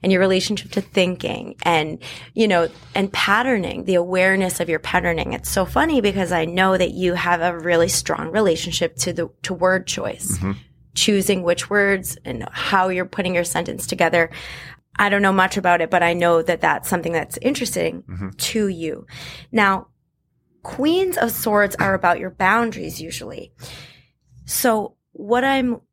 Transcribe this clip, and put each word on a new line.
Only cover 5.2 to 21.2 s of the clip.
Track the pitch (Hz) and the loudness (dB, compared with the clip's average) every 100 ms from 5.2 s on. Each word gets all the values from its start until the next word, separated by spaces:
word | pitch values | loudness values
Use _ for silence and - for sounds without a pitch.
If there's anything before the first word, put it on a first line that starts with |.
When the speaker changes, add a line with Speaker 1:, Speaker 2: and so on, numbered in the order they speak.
| - | -4
Speaker 1:
It's | - - | -6 -4
so | - 185 | -2 0
funny | - 330 285 | 2 2 2
because | 208 196 180 | 2 0 0
I | 175 160 | 0 0
know | 180 190 185 | 2 2 4
that | 180 | 2
you | 175 180 | 0 -2
have | 175 175 175 | 0 0 2
a | 175 170 | 2 -2
really | 165 170 170 | 2 4 4
strong | - - 156 160 | 0 -2 -4 -2
relationship | 190 208 165 175 160 170 - | 0 2 0 -2 -2 -2 -2
to | 185 | -6
the, | 170 165 _ | -4 -6 _
to | - | -8
word | 180 185 185 180 | 0 2 2 -2
choice, | - 104 - - - | -6 -6 -8 -4 -2
Speaker 2:
Mm-hmm. | 95 98 - _ _ - | -2 -6 -12 _ _ -2
Speaker 1:
choosing | - 202 190 190 | 2 2 2 0
which | 175 170 - | 2 0 0
words | 208 196 196 185 - - | 2 2 0 -2 -10 -10
and | 113 - | -10 -8
how | - - 196 190 | -8 2 2 4
you're | 180 180 | 0 -4
putting | - 185 180 | -2 0 0
your | |
sentence | 170 - 170 - - | 0 -2 -4 -6 -8
together. | 185 165 170 165 - - - - - _ - | 0 2 4 0 -2 -14 -14 -16 -20 _ 0
I | 202 | 2
don't | 202 | 4
know | 196 | 4
much | 190 185 - | 4 2 2
about | 185 175 | 2 2
it, | 165 | 4
but | 180 | 4
I | 170 | 4
know | 175 170 165 | 4 4 4
that | 160 170 | 2 0
that's | 165 147 - | 2 0 0
something | 175 165 | -2 0
that's | 165 - - | -2 -4 -4
interesting | 247 285 240 - 165 160 | -2 -2 -4 -2 -4 -4
Speaker 2:
Mm-hmm. | - 90 101 | -12 -10 -10
Speaker 1:
to | - - 220 202 | -6 -4 -2 -2
you. | 170 160 - - - - - - | -2 -6 -8 -12 -18 -16 -18 -4
Now, | 220 196 190 - _ _ _ _ _ _ _ | 2 2 2 -4 _ _ _ _ _ _ _
Queens | - - 285 349 381 | -14 -2 0 2 0
of | - | 0